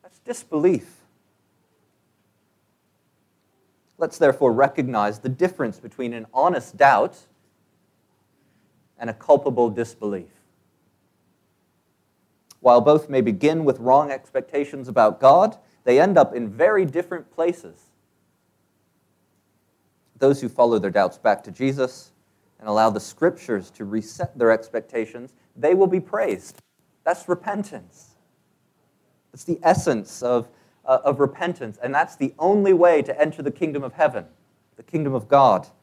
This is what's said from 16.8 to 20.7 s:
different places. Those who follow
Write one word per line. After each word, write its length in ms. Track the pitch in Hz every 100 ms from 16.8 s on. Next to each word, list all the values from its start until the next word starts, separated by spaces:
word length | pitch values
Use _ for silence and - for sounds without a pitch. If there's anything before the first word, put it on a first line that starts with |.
different 460 | 180 147 175 180 -
places. 500 | - 165 175 - - _ _ _ _ _ _ _ _ _ _ _ _ _ _ _ _ _ _ _ _ _ _ _ _
Those 240 | 131 139
who 80 | 120
follow 280 | - 120